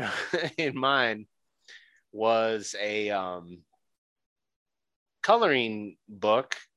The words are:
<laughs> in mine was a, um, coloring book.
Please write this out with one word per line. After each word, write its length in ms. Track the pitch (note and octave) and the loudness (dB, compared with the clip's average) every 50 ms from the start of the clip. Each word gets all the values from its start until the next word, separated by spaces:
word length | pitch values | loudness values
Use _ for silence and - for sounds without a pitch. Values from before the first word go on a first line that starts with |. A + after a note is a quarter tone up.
| B2 G#2 - - - | -6 -4 -4 -6 -6
<laughs> 320 | - - E3+ E3+ D#3 - - | -4 -4 -4 -4 -4 -4 -4
in 180 | E3 C#3+ A#2+ B2+ | -4 -2 -2 0
mine 480 | C3 C#3 C#3 C3+ B2 A#2 G#2+ G#2+ G#2 - _ _ _ _ _ _ _ - - - - _ _ _ _ _ - | 0 2 2 2 2 0 0 -4 -8 -16 _ _ _ _ _ _ _ -20 -20 -20 -20 _ _ _ _ _ -6
was 640 | G#2 A2 A2+ A2+ A2+ A2+ A2+ A2 G#2+ G2 - - G2+ | 0 2 2 4 4 2 2 0 -2 -6 -8 -8 -6
a, 300 | G#2 G#2 G#2 G#2+ G#2 G#2 | -4 -2 -2 -2 -2 -2
um, 480 | G2+ G2 F#2 F#2 F2+ F2+ F2 F2 F2+ E2+ - _ _ _ _ _ _ _ _ _ _ _ _ _ _ _ _ _ _ _ _ _ _ _ _ _ _ _ _ _ _ _ - | -2 -2 -4 -4 -8 -10 -12 -14 -18 -20 -20 _ _ _ _ _ _ _ _ _ _ _ _ _ _ _ _ _ _ _ _ _ _ _ _ _ _ _ _ _ _ _ 2
coloring 760 | - G#3+ A#3 A3+ F3+ C#3+ B2+ A#2 A2+ A2 G#2+ G#2 G2+ E2+ _ _ - | 4 4 6 6 4 4 2 2 0 -2 -6 -8 -10 -12 _ _ -20
book. 480 | G#2+ G2 G#2 G#2+ G#2+ B2 C3 - - - - _ _ | -10 -2 2 4 4 4 2 -2 -8 -12 -12 _ _